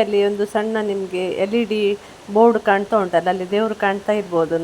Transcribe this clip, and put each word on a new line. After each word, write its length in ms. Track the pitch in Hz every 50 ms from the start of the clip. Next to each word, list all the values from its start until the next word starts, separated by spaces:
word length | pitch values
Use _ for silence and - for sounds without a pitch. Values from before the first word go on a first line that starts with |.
| 220
ಅಲ್ಲಿ 160 | 208 208 202 202 202
ಒಂದು 160 | 208 202 202 202 -
ಸಣ್ಣ 220 | 220 214 220 220 220 214 208
ನಿಮ್ಗೆ 340 | 196 196 190 180 185 180 185 180 - - 190
ಎಲ್ 120 | 202 220 233
ಇ 20 | 233 196 220
ಡಿ 80 | 214 208 196 208 202 - - - - - - 202
ಬೋರ್ಡ್ 220 | 214 226 233 226 220 - 214
ಕಾಣ್ತಾ 280 | 196 196 202 - 233 214 190
ಉಂಟಲ್ಲ, 260 | 180 175 170 170 185 185
ಅಲ್ಲಿ 120 | 185 185 175 202
ದೇವ್ರು 220 | 208 220 220 208 208 214
ಕಾಣ್ತಾ 300 | 196 196 202 202 - 214 214
ಇರ್ಬೋದು 380 | 196 180 175 165 165 151 165 165